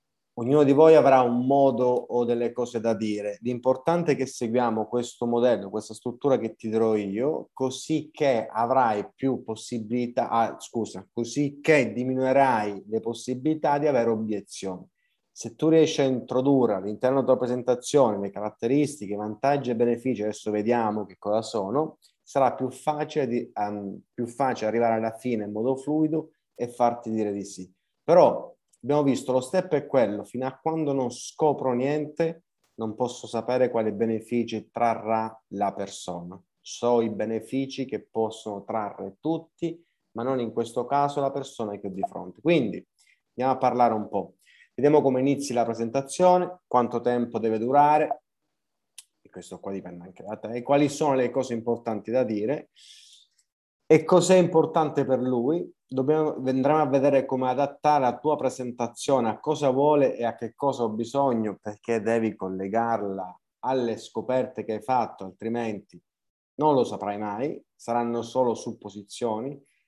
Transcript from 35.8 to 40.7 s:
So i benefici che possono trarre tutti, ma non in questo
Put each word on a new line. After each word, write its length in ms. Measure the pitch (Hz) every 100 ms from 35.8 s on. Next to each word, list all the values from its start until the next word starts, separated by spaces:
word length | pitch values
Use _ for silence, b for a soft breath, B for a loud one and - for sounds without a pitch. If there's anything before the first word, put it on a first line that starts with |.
| 98 - - 87 87 95 _ _
So 400 | - - 120 120
i 100 | 113
benefici 760 | 104 107 113 110 131 135 135 131
che 200 | 107 -
possono 600 | 113 110 - 110 101 98
trarre 500 | 113 101 95 98 -
tutti, 600 | 151 165 - _ 170 165 b b _
ma 120 | -
non 180 | 123 131
in 100 | 120
questo 340 | 117 117